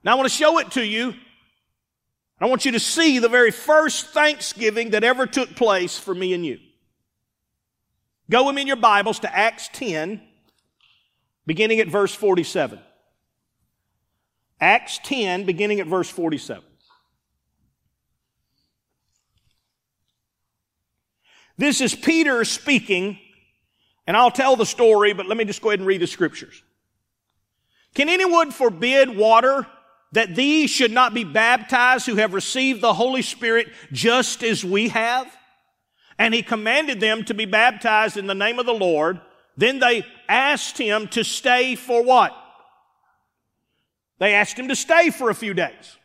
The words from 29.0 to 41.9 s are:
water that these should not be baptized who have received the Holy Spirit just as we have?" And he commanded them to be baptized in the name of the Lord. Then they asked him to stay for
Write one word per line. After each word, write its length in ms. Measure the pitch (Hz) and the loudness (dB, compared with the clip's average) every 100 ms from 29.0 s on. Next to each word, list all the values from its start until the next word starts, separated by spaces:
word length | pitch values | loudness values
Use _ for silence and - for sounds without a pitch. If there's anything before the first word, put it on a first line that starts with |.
| 269 202 | 2 2
water 500 | 214 226 254 277 226 - _ _ _ | 4 6 4 0 -4 -16 _ _ _
that 240 | 190 226 170 | -2 -2 0
these 340 | 269 311 302 | 2 2 0
should 220 | - 240 | 0 0
not 220 | 233 254 | 2 2
be 100 | 214 | 0
baptized 840 | 196 147 226 240 220 254 247 254 - | -2 0 2 2 0 2 4 2 0
who 100 | 214 | -2
have 180 | 214 | -2
received 480 | 190 - 262 262 240 | -2 -6 -2 -2 0
the 120 | 226 | 0
Holy 280 | 180 240 262 | 2 0 -2
Spirit 500 | - - 233 226 226 - - | -6 -6 0 0 -2 -12 -14
just 520 | 131 196 247 240 - | -2 0 2 0 -4
as 220 | 233 196 180 | -4 -4 -2
we 240 | 202 220 | -2 -2
have?" 440 | 226 226 254 254 - _ _ _ _ _ _ _ - | -2 -2 -4 -6 -18 _ _ _ _ _ _ _ -2
And 160 | 226 | 0
he 100 | 233 | 0
commanded 560 | - 226 214 262 311 233 | -2 -4 0 0 -2 -2
them 240 | 214 220 - | -2 -2 -4
to 80 | |
be 120 | 302 320 | -6 0
baptized 720 | 214 240 247 233 214 220 208 | 2 2 2 0 2 0 -4
in 100 | 196 | -6
the 80 | 190 | -2
name 240 | 208 240 | -2 -2
of 60 | 240 | -2
the 80 | |
Lord. 480 | 233 185 156 160 185 - _ _ - | 0 0 2 0 -4 -12 _ _ -2
Then 240 | 214 269 | 0 2
they 260 | 247 240 - - - | 2 0 -4 -16 0
asked 500 | 220 269 285 - - | 2 2 -2 -4 -6
him 300 | 226 214 214 | -2 -2 -2
to 140 | 240 | -4
stay 520 | 214 - 262 247 254 247 | -4 -4 0 2 0 -4
for 280 | - | -2